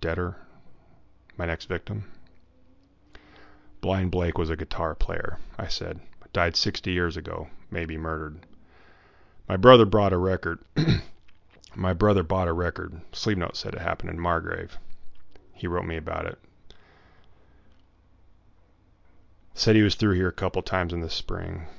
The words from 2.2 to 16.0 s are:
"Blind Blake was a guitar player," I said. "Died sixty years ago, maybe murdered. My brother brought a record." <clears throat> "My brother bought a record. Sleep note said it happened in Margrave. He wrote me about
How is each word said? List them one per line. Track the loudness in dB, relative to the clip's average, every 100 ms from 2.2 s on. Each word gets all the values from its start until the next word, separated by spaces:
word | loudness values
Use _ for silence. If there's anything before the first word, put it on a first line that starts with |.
| -18 -20 -20 -20 -20 -20 -20 _ _ -20 -20 -20 -20 -20 -20 -8
"Blind | -2 0 0
Blake | 0 0 0
was | -2
a | -2
guitar | -4 -4 -2
player," | 0 0 0 -2 -2 -4 -6
I | -6
said. | -4 -6 -10 -12 -18 -6
"Died | 0 2
sixty | 2 -2 -2 -2
years | 0 0 -2
ago, | -8 -8 -8 -12 -8
maybe | -6 -4 -4
murdered. | -4 -4 -6 -12 -18 -20 -20 -20 -20 -20 -20 -20 -20 -18 -4
My | 6
brother | 12 12
brought | 10 6 4
a | 4
record." | 2 0 -2 -6 -4 0
<clears throat> | 2 2 0 -16 -20 -20 -20 -20 -16
"My | -4 -2
brother | 4 6 4
bought | 4 0 0
a |
record. | 0 -2 -4 -8 -10 -14
Sleep | -6 -2 0
note | -2 -4
said | -8
it | -6
happened | -4 -4 -4
in | -4
Margrave. | 0 0 -2 -6 -6 -8 -6 -6 -6 -8 -10 -14 -18
He | -8 -4
wrote | -2 -4
me |
about | -6